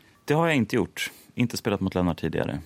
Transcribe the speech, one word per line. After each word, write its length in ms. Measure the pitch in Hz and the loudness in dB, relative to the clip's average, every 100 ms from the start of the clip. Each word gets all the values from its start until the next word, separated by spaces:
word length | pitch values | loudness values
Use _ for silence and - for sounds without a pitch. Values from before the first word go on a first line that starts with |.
| _ _ - | _ _ -2
Det 80 | |
har 140 | 151 165 | 2 4
jag 80 | 147 | 2
inte 200 | 104 123 | 2 0
gjort. 360 | 82 - - - - - | -2 -4 -10 -10 -10 -2
Inte 220 | 120 - | -2 -2
spelat 220 | 113 101 | -2 0
mot 160 | 95 92 | 0 0
Lennart 260 | 90 80 | 0 0
tidigare. 380 | 82 - - 78 | -2 -2 -2 -4